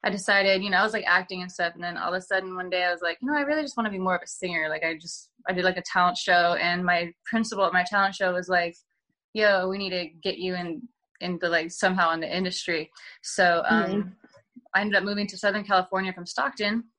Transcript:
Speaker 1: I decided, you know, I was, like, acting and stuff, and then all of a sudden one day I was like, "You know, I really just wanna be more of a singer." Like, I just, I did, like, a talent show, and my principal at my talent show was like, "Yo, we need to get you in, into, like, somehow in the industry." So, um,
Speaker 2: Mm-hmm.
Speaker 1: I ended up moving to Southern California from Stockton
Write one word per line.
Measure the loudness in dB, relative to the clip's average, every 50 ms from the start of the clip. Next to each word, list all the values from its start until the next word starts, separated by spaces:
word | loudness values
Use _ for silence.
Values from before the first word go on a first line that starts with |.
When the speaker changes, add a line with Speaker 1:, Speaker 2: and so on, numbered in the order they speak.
| -2
Speaker 1:
I | -2
decided, | -2 -2 0 2 2 4 6 4 4 2 2
you | 2
know, | 2
I | 2 2
was, | 2 0
like, | -2 2
acting | 2 2 2 2 -2 -8 -8
and | -8 -10
stuff, | -4 -4 -4 -4 -4
and | -6 -8
then | -8 -6
all | -4 -4 -2 -2
of |
a | -4
sudden | -2 0 -2 -2 -2 -2 -8
one | -8 -6 -2
day | -2 0 0
I | 0
was | 0 0
like, | -2 -4 -4 -4
"You | -4 -2
know, | 0
I | 0
really | 0 0 0 -2
just | -2 -4 -4
wanna | -2 -2 -2
be | -2 -2
more | 0 0 0
of | 0 -2
a |
singer." | -8 -12 -8 -6 -4 -2 -2 -2 -2
Like, | -2 -2 -2
I | -4 -4
just, | -6 -10 -14 -16 -16 -16 _ _ _ _
I | -4 -2
did, | 2 2
like, | 2 0
a | 0 -6
talent | -2 2 4 4 4 2
show, | 0 2 4 4 6 6 4 2
and | 2 0 0 0 0 0
my | 2 2 0 0 -4 -10 _ _
principal | -4 -2 -2 -2 -2 0 0 0
at | 2 2
my | 2 0
talent | 2 2 2 2 2 0
show | 0 0 0 0
was | 0 -2 2
like, | 2 2 2 0 -6 _ _ _ _ _ _ _ _ _ _ _ _
"Yo, | 2 4 4 4 4 2
we | 0 -2
need | -4 -4 -4
to | -4 -4 -6
get | -6 -12 -6 -6 -6 -4
you | -2 -4 -4 -4
in, | -4 -4 -6 -8 -8 -10 -16 _ _ _ _ _ _
into, | -6 -6 -4 -2 -2 0
like, | 0 0 0 -2
somehow | -4 0 0 2 4 4 2 2 2
in | 0
the | -2 -4 -2
industry." | -2 -2 -2 -4 -6 -4 -4 -4 -4 -4 -6 _ -20 -20 -20 -20 _
So, | -12 -8 0 4 4 4 4 4 2
um, | 2 2 2 2 2
Speaker 2:
Mm-hmm. | 0 -2 -4 -4 -10 _ _ -20 _ -20 _ _ _ -20 _ -2 -2
Speaker 1:
I | 0
ended | 0 2 2
up | 2 2
moving | 2 -2 -2 -4
to | -4 -6
Southern | 0 0 0 0 0 0
California | 2 2 2 2 2 -2 -2 -2 -2 -6
from | -8 -10
Stockton | -8 -4 -2 -2 -2 -2 -2 -2 -2 -2 -2 -4 -8 _